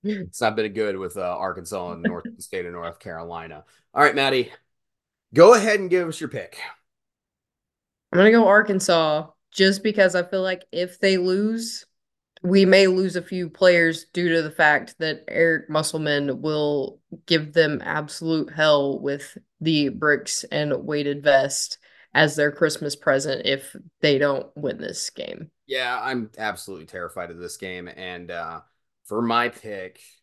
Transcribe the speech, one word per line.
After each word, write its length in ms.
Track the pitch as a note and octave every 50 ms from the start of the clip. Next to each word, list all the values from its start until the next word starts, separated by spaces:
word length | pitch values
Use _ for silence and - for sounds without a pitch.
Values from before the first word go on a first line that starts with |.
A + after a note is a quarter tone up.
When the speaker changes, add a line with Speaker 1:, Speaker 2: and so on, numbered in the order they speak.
| -
Speaker 1:
It's 360 | G#3 G#3+ G3 F3+ F2 - -
not 160 | A#2+ A2 G#2+
been 160 | A2 A2 G#2+
good 240 | F#2+ A2 G#2+ G#2 G2
with, 200 | F#2+ F#2+ F2+ E2+
uh, 200 | G2 F#2 F2+ F2+ -
Arkansas 540 | F#2+ F#2+ F2+ F#2+ F2 E2 G#2 F#2+ F2+ F2
and 100 | F2 E2
North, 220 | E2+ F2+ F2+ F2 -
the 180 | - - -
state 240 | - - - F#2 F2
of 60 | F2
North 260 | F2 F2 E2+ E2+ E2 _
Carolina. 680 | _ G2 E2 D#2+ E2+ E2+ E2+ E2 E2 E2 D#2 D2+ _ _ _ _ _ _ _
All 80 | -
right, 120 | D3 C#3+ C3+
Maddie, 360 | C#3 C#3 C3+ C3+ B2+ A#2+ - - _ _ _ _ _ _ _ _ _ _ _ _ _ _ _
go 220 | - - E3+ G#3 B3
ahead 240 | A3 G3+ A3 G#3 G#3
and 120 | F#3+ F3+
give 180 | F3 F3+ F3 E3
us 120 | D#3 -
your 80 | D#3+ B2+
pick. 300 | - A#2+ F2 - - - - - - _ _ _ _ _ _ _ _ _ _ _ _ _ _ _ _ _ _ _ _ _ _ _ _ _ _ _
Speaker 2:
I'm 60 | - F3
gonna 140 | F#3+ G#3+
go 160 | A3+ A#3 A3+ F#3+
Arkansas 800 | G3+ G#3 G#3+ G#3 G3 F#3+ - - F3 E3 D#3+ D#3 D3+ D#3 D#3 - _ _ _ _
just 300 | _ - F#3+ F#3+ G3 G3
because 320 | - A3 G#3 G#3 F#3+ F#3 F3+
I 80 | F3+
feel 200 | F3 F3+ - F#3+
like 220 | F#3 F#3+ F#3 F3+ - _
if 260 | - E3+ F3+ F3+ F3+ _
they 200 | - G3 F#3+ F#3
lose – 680 | F3+ F#3 F#3 F#3+ G#3 G#3+ A3+ A3+ A3+ A#3 A#3 - - _ _ _ _ _ _ _ _ _ _ -
we 220 | - F3 F#3+ G3 G3
may 240 | F#3 F#3 G3 G3 F#3+
lose 260 | F#3 F#3 F#3+ F#3 E3
a 80 | F3+
few 260 | F3 - F#3 F#3 F3+ E3
players 580 | - - F#3+ F#3 F3 F3 E3 E3 D#3+ D#3+ - _
due 220 | _ F3 F3 E3+ E3
to 80 | E3
the 80 | D#3 D#3
fact 460 | D#3 - D#3+ D3+ D3 C#3 - - - _
that 240 | D#3+ D#3 D3 - - -
Eric 420 | - A2 E3 E3 D#3+ D3 - -
Musselman 720 | D3+ D#3 D3+ - - D#3+ D#3 D3 D3 C#3+ C#3+ C#3+ B2+ -
will 560 | C3+ D#3 D3+ D3+ D3+ D3 D3 C#3+ C3+ - - _ _ _ - - _
give 260 | - E3+ D#3+ D#3 D3+
them 280 | D3 E3+ D#3+ D3+ D3 B2+ -
absolute 680 | - - D#3 D3+ D3+ - - E3 D#3+ E3 D#3+ C#3+ D3+
hell 460 | D3 D#3 D#3 D#3 D3+ C#3+ C#3 C#3 C3+ -
with 400 | C3+ C#3 C#3 C#3+ C#3+ - - - _ _ _ _
the 300 | D#3 D#3+ D#3+ D3+ D3 C3+
bricks 520 | A2+ - D#3 D3+ D3 C#3+ - - - - - -
and 340 | - D3 D3+ D3 C#3 - -
weighted 380 | D3+ D3+ D3 C#3+ C#3+ C#3+ C#3+
vest 560 | C#3 D3+ C#3 C3+ C3+ C#3 - - - - - _ _ _ _ _ _ _
as 220 | _ C3+ D#3 D3+ D3
their 160 | D3+ D3 D3+
Christmas 460 | D3 - E3 D#3 D3 - D#3 D3 C#3
present 500 | - - D#3 C3+ C#3 C#3 D3+ C3+ - -
if 300 | - C#3 C3+ - - - - - - _ _
they 180 | - D3+ C#3+ C3
don't 300 | C#3+ C#3+ C#3 C3 - - _
win 220 | D3 D3 C3 - -
this 320 | - - - - - -
game. 420 | _ - - G1+ - - D#3+ D#3 _ _ _ _
Speaker 1:
Yeah, 280 | C3 C3 B2+ B2 B2 A#2
I'm 280 | A2 B2+ C3 B2 A2+ G#2+ _
absolutely 500 | - A2 G#2+ G2 F2 - - F#2+ E2 D#2+
terrified 440 | F2 - F#2 F2 E2 - F#2+ F2 E2+
of 80 | E2+ E2+
this 180 | F2 E2+ -
game. 300 | - G2 F#2 F2+ F2+ F2
And, 460 | F2 - - F#2 F2+ F2+ F2 F2 E2+
uh, 300 | F2 E2+ E2 D#2+ E2 D#2+ _ _ _ _ _ _ _ _ _
for 160 | - G#2 A2
my 280 | A#2 A#2 A2+ A#2 A#2+ A#2+
pick 520 | - - - A2 G#2 G2 F#2 F#2 _ _ - - _ _